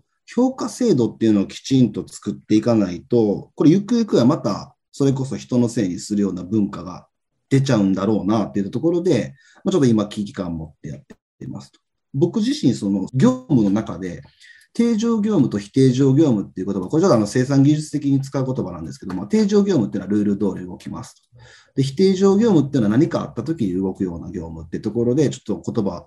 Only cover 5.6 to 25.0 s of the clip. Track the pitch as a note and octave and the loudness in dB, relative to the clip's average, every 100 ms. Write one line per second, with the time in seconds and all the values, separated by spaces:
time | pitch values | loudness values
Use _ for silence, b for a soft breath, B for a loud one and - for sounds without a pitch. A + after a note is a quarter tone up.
5.6 | A#2 A#2+ F#2+ F2 - G#2 G2 F2+ F2+ G#2+ | 0 0 -2 -4 -4 -2 -2 -4 -4 -2
6.6 | F#2+ F2 E2+ F2 - _ _ _ _ C3+ | -2 -4 -14 -16 -20 _ _ _ _ 0
7.6 | C3+ A2 G2 F#2 G2+ G2+ F#2 A2 F#2+ G#2 | 2 2 2 2 0 0 0 0 -2 -4
8.6 | F#2+ A#2 D#3+ F3 F3+ A#2+ D2+ b b b | -6 -4 -2 0 0 0 -2 b b b
9.6 | F#3+ F#3 B2+ G#2+ G2+ G#2+ G2+ - F2 E2 | -2 2 2 2 0 -6 -8 -8 -8 -8
10.6 | D#2+ - - - - - _ _ C3+ - | -12 -14 -16 -14 -18 -20 _ _ -14 -14
11.6 | - _ _ _ _ C#3 E3+ A3+ A3+ D4 | -16 _ _ _ _ -2 0 0 -2 0
12.6 | C#3 G#2+ G2 G2 - C3 A#3 B3+ B3+ A#2+ | 0 0 -2 -2 -2 2 2 2 0 2
13.6 | G2+ G2+ - E2+ - E3 b b b b | 2 0 -2 -8 -10 -12 b b b b
14.6 | b - A#3 G#3+ A#3 A3+ G#3+ G3 A2+ G2+ | b -2 0 0 0 0 0 2 2 -2
15.6 | - C3+ C3 B2 C#3 C3+ D#3 G#2 - - | -2 4 4 4 4 4 4 2 -2 -6
16.6 | F#2+ F#2+ F#2 D#3 F#3+ A#2+ G2+ B2+ B2+ C#3 | -6 -4 -2 2 4 4 2 0 2 4
17.6 | C#3 D3+ D3+ D3 C#3+ C#3 C3+ C#3 C3 A#2 | 4 2 -2 -4 0 -2 -2 -4 -4 -4
18.6 | F#2 E2 D#2+ - F#2 F#2 G#3 G#3+ G3+ G#3 | -6 -8 -12 -12 -10 -8 -2 0 2 2
19.6 | G3+ E3 G2+ G2+ F#2 G#2 G#2 G2 G2 F2+ | 2 2 0 -4 -2 -2 0 0 -2 -4
20.6 | F2+ - - D#2+ - - _ b b b | -10 -14 -14 -14 -14 -20 _ b b b
21.6 | b - C3+ - F#3+ F#3 G3 G3 A#3 E3 | b -4 -2 2 2 4 4 4 4 4
22.6 | C3+ C#3 G#2 A#2+ E3 A2 G2 - C#3 D#3+ | 2 0 2 2 2 0 -6 -8 -8 -4
23.6 | G2 F2+ G2 F#2+ F#2 E2 E2 F2+ E2 D#2+ | -2 -2 -4 -4 -6 -6 -10 -10 -12 -12
24.6 | D#2+ F2+ G#2+ A2+ | -10 -8 -4 -2